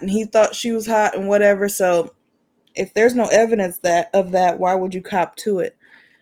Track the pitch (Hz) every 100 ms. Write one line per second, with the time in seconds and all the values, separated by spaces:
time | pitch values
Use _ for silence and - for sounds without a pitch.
0 | 190 208 214 220 214 - 240 226 220 214
1 | 208 - 196 208 202 196 202 - 185 170
2 | 165 _ _ _ _ _ _ - 190 208
3 | 233 247 214 190 226 226 185 175 175 170
4 | 165 196 180 185 180 170 180 190 185 185
5 | - 196 165 - 220 190 - - _ _
6 | _ _